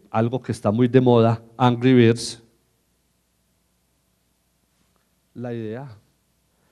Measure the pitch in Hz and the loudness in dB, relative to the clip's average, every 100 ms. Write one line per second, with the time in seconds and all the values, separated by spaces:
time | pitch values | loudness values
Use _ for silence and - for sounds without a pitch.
0 | _ 110 117 131 - 117 110 110 123 127 | _ -4 -2 -4 -6 -6 -4 0 2 2
1 | 127 120 113 110 - - 123 120 123 127 | 4 2 2 -2 -8 -2 -2 0 2 4
2 | 117 117 - - _ _ _ _ _ _ | 4 2 -6 -16 _ _ _ _ _ _
3 | _ _ _ _ _ _ _ _ _ _ | _ _ _ _ _ _ _ _ _ _
4 | _ _ _ _ _ _ _ _ _ _ | _ _ _ _ _ _ _ _ _ _
5 | _ _ _ 117 120 117 110 117 139 101 | _ _ _ -16 -12 -12 -12 -14 -16 -20
6 | _ _ _ _ _ _ _ | _ _ _ _ _ _ _